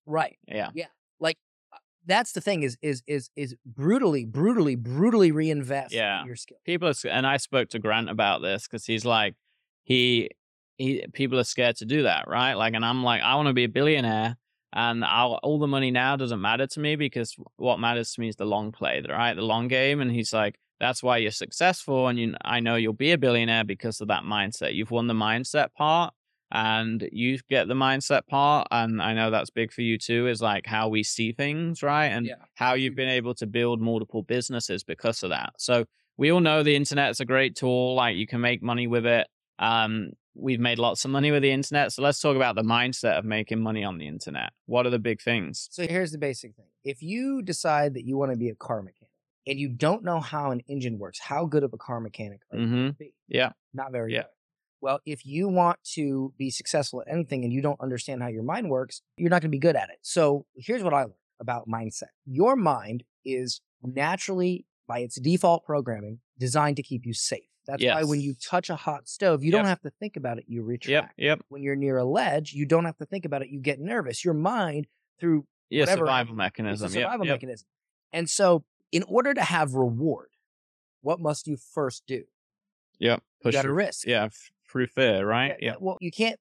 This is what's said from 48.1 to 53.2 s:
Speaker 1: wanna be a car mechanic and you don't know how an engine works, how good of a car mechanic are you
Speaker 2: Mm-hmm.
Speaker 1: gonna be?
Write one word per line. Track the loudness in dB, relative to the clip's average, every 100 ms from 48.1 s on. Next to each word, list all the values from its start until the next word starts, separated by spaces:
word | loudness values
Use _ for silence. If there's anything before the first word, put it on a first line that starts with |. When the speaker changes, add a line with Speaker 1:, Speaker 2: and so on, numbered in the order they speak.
| -2
Speaker 1:
wanna | -2 -2
be | -4
a | -6
car | -8 -8
mechanic | -8 -18 _ _ _ _ -6
and | -4
you | -4
don't | 0 0 0
know | 0 -2
how | -2 -4 -2
an | -4 -6
engine | -6 -4 -6
works, | -10 -12
how | -6 -4 0
good | 0
of | 0
a | -4
car | -10 -8
mechanic | -8 -10 -12 -14 _
are | -4
you | 0
Speaker 2:
Mm-hmm. | 2
Speaker 1:
gonna | 0
be? | -4 -14 _